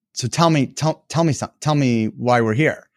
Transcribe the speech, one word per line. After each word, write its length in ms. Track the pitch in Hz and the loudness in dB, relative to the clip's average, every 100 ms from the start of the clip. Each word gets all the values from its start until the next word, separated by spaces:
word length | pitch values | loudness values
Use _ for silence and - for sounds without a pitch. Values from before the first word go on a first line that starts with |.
| _ | _
so 140 | - 120 | -10 -6
tell 220 | - 165 | 0 2
me, 180 | 156 127 | 2 0
tell, 380 | - 156 156 - | -2 -4 -4 -6
tell 140 | 147 | -2
me 100 | 165 | -2
some-, 180 | 139 - _ | -2 -6 _
tell 160 | 156 147 | -2 0
me 300 | 135 117 107 | 2 0 -2
why 360 | 131 120 123 | -2 0 2
we're 120 | 113 | 2
here." 340 | 110 151 - - | 2 0 -2 -10